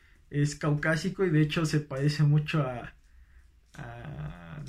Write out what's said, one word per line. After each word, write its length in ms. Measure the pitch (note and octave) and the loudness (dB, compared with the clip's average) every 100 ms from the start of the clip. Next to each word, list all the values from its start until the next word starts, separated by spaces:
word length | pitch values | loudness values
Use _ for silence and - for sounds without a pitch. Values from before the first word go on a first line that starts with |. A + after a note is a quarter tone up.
| _ _ - | _ _ -6
es 260 | D3 D3 - | 0 0 0
caucásico 680 | D#3+ D3 D#3+ D#3+ F#3 - F#3+ | 0 0 0 0 -2 0 2
y 60 | |
de 100 | D3+ | 4
hecho 240 | D3+ E3+ D#3 | 4 2 0
se 140 | D3+ | 0
parece 420 | D3 C3+ D3 D3 | -2 0 0 4
mucho 400 | D3 D3+ D3+ D#3+ | 4 4 2 0
a, 320 | B2+ B2 - - _ - - - - _ _ | 0 -4 -10 -16 _ -20 -20 -20 -20 _ _
a 920 | - A#2+ A#2 A#2+ D3 D3+ F3 E3 D3+ | -16 -14 -14 -12 -10 -10 -12 -16 -12